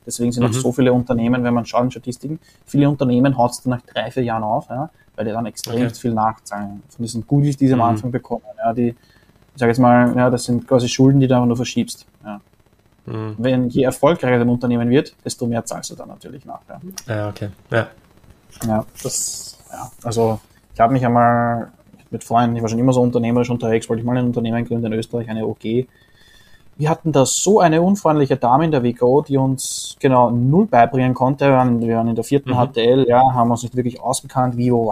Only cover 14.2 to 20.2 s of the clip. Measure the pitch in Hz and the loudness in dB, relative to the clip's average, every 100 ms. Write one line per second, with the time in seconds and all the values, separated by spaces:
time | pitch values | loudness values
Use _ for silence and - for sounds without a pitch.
14.2 | 127 123 120 120 123 120 120 135 160 - | 2 2 2 0 0 0 2 2 0 -6
15.2 | - - 120 117 - 87 - - - - | -12 -6 -4 -4 -6 -10 -12 -16 -18 -20
16.2 | - 143 - - - - 180 190 - 107 | -20 -20 -18 -20 -18 -20 -18 -14 -8 -6
17.2 | 104 98 101 - - 117 110 - _ _ | -6 -8 -12 -12 -6 -4 -4 -10 _ _
18.2 | - _ _ - 113 107 - - 123 - | -20 _ _ -10 -4 -4 -4 -10 -8 -8
19.2 | - - - - - - - - 117 110 | -8 -10 -16 -20 -20 -18 -18 -12 -6 0